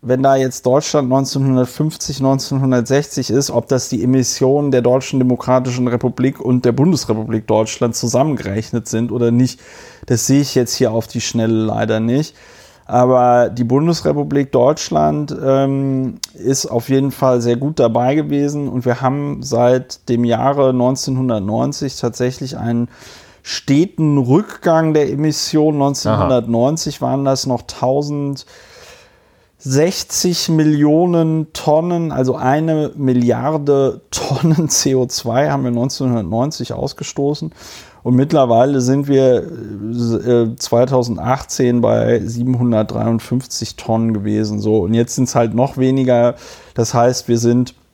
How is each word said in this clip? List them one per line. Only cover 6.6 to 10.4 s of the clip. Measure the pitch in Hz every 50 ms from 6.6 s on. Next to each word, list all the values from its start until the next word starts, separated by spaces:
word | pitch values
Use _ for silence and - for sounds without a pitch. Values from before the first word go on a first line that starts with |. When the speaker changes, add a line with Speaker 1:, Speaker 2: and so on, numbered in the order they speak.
| -
Speaker 1:
der | 123
Bundesrepublik | 120 - 139 175 175 - - - 110 107 110 113 113 110 107
Deutschland | - 110 107 110 110 - - 127 120 113
zusammengerechnet | - - 120 110 127 139 156 147 117 - - 98 110 110 - - 120 107 -
sind | - 110 117 120
oder | - 120 120 117
nicht. | 117 120 127 123 - - - - - - - - - - - -
Das | - 117 -
sehe | - 135 143